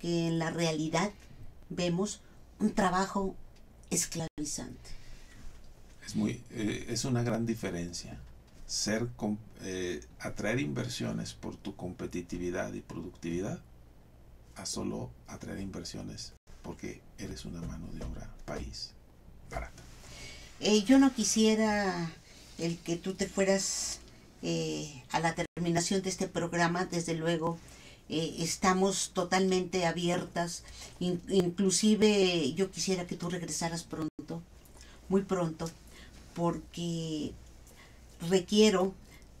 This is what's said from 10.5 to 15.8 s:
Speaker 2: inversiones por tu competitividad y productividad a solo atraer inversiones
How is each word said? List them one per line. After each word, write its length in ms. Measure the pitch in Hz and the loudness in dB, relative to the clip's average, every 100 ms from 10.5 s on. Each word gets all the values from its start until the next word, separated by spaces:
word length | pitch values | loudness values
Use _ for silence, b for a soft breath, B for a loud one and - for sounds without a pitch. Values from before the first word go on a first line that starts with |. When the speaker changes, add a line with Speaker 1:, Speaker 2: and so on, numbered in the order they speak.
| 127 | 0
Speaker 2:
inversiones 760 | 147 127 120 - 117 113 110 | 0 -2 -4 -4 -4 -4 -6
por 220 | - - - | -8 -10 -10
tu 200 | - - | -10 -8
competitividad 960 | 90 92 90 90 87 90 90 90 101 | -10 -8 -6 -6 -6 -4 -2 -2 -4
y 80 | 101 | -6
productividad 800 | - 82 87 - 82 85 104 180 - - - - - - - - - - | -10 -10 -10 -8 -4 -2 -2 -6 -10 -20 -20 -20 -20 -20 -20 -20 -18 -12
a 100 | 92 | -8
solo 440 | - - - 123 - - | -4 -4 -4 -8 -12 -16
atraer 320 | - 95 90 | -14 -10 -8
inversiones 720 | 98 - | -8 -8